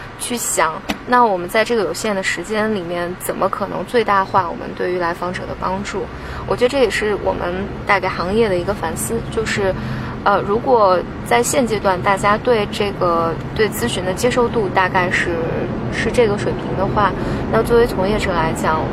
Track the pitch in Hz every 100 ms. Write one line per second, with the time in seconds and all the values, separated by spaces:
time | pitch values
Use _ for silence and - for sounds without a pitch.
0 | - - - 240 - - 160 156 - -
1 | - 247 233 185 175 220 220 233 170 180
2 | 220 196 190 - 180 214 214 208 170 175
3 | 175 180 - - 190 - 190 165 185 247
4 | 214 196 190 202 170 170 - 180 185 180
5 | 170 170 180 185 156 180 175 190 - 202
6 | - - - - - 190 247 277 226 -
7 | 214 202 - - 175 185 202 - - 196
8 | 185 - 175 214 220 180 175 208 165 -
9 | - 226 - 226 214 226 190 185 - -
10 | - - 208 196 160 214 269 240 202 180
11 | - - - 240 247 294 226 214 202 180
12 | 202 190 202 214 247 226 202 - 202 196
13 | 180 170 165 165 - - 208 214 233 202
14 | 185 180 247 247 233 233 190 196 185 185
15 | 180 - 180 165 165 156 - - - -
16 | 226 247 220 208 - - 196 180 196 214
17 | 196 - - - - 220 233 233 240 -
18 | 190 220 202 170 160 160 180 160 156